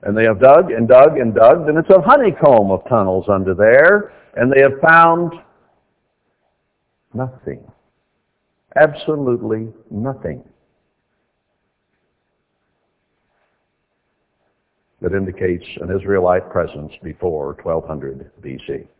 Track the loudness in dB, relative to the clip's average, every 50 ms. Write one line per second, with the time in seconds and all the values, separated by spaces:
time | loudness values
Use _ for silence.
0 | -8 -6 -2 0 0 0 0 4 4 6 6 6 4 0 -4 -4 0 4 6 6
1 | 6 6 4 0 -4 -2 0 4 4 4 4 4 0 -4 -4 -4 2 2 2 2
2 | 4 2 2 2 2 -2 -2 0 2 4 4 4 2 0 -4 -6 -4 -4 -2 -2
3 | -2 -2 -4 -4 -2 -2 -2 -2 -2 -4 -2 2 2 4 6 6 6 4 2 2
4 | -2 -6 -18 _ _ _ _ -4 -2 0 2 2 2 2 0 0 2 4 4 6
5 | 6 4 2 0 -4 -8 -8 -14 _ _ _ _ _ _ _ _ _ _ _ _
6 | _ _ _ _ _ _ _ _ _ _ _ _ _ _ _ _ _ _ _ _
7 | _ _ _ -12 -12 -12 -12 -16 _ -16 -16 -16 _ _ _ _ _ _ _ _
8 | _ _ _ _ _ _ _ _ _ _ _ _ _ _ _ 0 0 0 0 -8
9 | -8 -8 -6 -4 -4 -4 -4 -4 -4 -6 -6 -6 -8 -12 -16 _ _ _ -12 -10
10 | -8 -8 -10 -10 -10 -12 -12 -12 -18 _ _ _ _ _ _ _ _ _ _ _
11 | _ _ _ _ _ _ _ _ _ _ _ _ _ _ _ _ _ _ _ _
12 | _ _ _ _ _ _ _ _ _ _ _ _ _ _ _ _ _ _ _ _
13 | _ _ _ _ _ _ _ _ _ _ _ _ _ _ _ _ _ _ _ _
14 | _ _ _ _ _ _ _ _ _ _ _ _ _ _ _ _ _ _ _ _
15 | -10 -8 -8 -8 -8 -10 -10 -8 -6 -6 -6 -8 -10 -18 -20 -16 -12 -10 -10 -10
16 | -6 -4 -4 -2 0 0 -2 -2 -4 -6 -8 -8 -8 -6 -10 -16 -18 -18 -20 _
17 | -18 -18 -16 _ -8 -8 -8 -6 -10 -10 -12 -12 -10 -8 -8 -8 -8 -10 -14 -14
18 | -14 -16 -16 -18 -20 _ _ _ -18 -18 -18 -18 -14 -14 -14 -14 -14 _ _